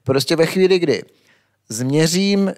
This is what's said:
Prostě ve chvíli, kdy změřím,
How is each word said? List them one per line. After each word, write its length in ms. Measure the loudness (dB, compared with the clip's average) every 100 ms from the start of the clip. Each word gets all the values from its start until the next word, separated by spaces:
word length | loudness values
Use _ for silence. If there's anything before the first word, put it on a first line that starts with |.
Prostě 320 | -2 -2 0 0
ve 100 | 0
chvíli, 340 | 2 2 2
kdy 240 | 0 -2 -6 _ _ _ _ _ -14
změřím, 840 | -6 -2 0 0 0 0 0 0